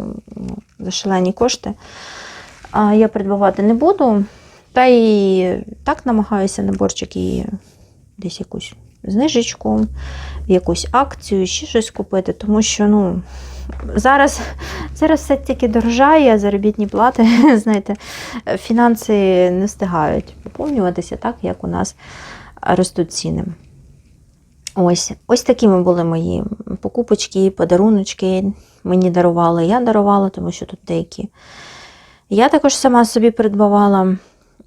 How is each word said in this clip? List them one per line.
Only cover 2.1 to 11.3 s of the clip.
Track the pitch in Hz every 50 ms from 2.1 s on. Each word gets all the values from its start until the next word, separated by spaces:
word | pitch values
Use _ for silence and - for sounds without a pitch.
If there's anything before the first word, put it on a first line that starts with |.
| - - - - - - - - - - - - -
а, | 180 185 208 214
я | 214 220 214
придбавати | - 214 196 196 202 196 202 190 190 - 196
не | 214 233
буду. | 233 294 349 403 370 294 240 214 202 202 - - - - - - - _ _
Та | - 247 254
і | 254 247 233 226 220 214 202 196 190 190 185 185 185 190 196 202 - - - -
так | - - - -
намагаюся | 262 226 214 208 - 214 202 190 196 - - 202
наборчик | 196 196 190 196 190 - - - - -
і | 185 - - - - - - - - - - _ _ - _ _ _ _ _ _ -
десь | - 175 - -
якусь | 185 - - - - - - - - - _ _ -
знижечку, | - 196 214 269 311 - 240 233 - - - - 220 214 214 220 214 - - - - - - - - - - - -
якусь | 185 185 - - 170 - - -
акцію, | - 247 277 277 - - - -